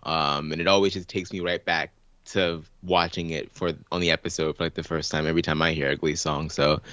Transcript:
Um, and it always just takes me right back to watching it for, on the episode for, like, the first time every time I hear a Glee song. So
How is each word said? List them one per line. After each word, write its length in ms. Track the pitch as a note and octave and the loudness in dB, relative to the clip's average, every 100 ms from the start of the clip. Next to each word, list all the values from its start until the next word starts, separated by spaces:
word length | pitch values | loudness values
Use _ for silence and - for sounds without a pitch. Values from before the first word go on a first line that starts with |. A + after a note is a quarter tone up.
Um, 480 | - D#2+ D2 C#2+ D#2 | -2 0 2 0 -2
and 80 | D#2+ | 0
it 80 | E2+ | 4
always 240 | G2 G2 | 6 4
just 140 | F#2+ F2 | 0 -4
takes 240 | G2+ F2 | -6 -4
me 80 | F#2+ | -4
right 240 | F2 F2 | -2 -2
back 260 | - E2 D2 _ _ _ - | 0 0 -2 _ _ _ -4
to 360 | G2 F2 E2 D#2+ _ | 0 0 -2 -8 _
watching 480 | F2+ F2+ E2+ F2+ E2 | 2 4 4 0 -4
it 200 | D#2+ - | -4 -6
for, 200 | - F2 D#2 - | -4 -4 -4 -6
on 80 | F2 | 0
the 100 | F2 | 2
episode 460 | D#2+ E2+ - D#2 - | 2 -2 -2 -2 0
for, 80 | |
like, 100 | E2 | -4
the 80 | - | -4
first 280 | - E2 - | -4 -4 -2
time 160 | D#2 D#2 | -2 2
every 160 | E2 | 2
time 180 | D#2 D#2 | 2 2
I 120 | E2 | 2
hear 180 | D#2+ C#2 | 2 -2
a 60 | D2 | 0
Glee 180 | D#2+ | -2
song. 340 | D2 D#2 D2 D#2 | -2 -2 -2 -4
So 320 | - D#2 D2+ - | 0 2 2 -4